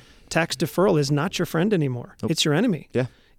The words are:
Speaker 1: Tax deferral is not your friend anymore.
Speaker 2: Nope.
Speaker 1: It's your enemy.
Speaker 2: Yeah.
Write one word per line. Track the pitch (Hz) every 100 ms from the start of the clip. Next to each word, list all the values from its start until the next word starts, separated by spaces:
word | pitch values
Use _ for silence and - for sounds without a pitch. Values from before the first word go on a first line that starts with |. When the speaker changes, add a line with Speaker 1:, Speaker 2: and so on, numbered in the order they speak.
| - - -
Speaker 1:
Tax | 170 165 -
deferral | 160 - 202 160
is | 139
not | 147 160 -
your | 170
friend | 165 196
anymore. | 196 143 120 - -
Speaker 2:
Nope. | -
Speaker 1:
It's | 160 160
your |
enemy. | 147 240 180 -
Speaker 2:
Yeah. | 120 127 - _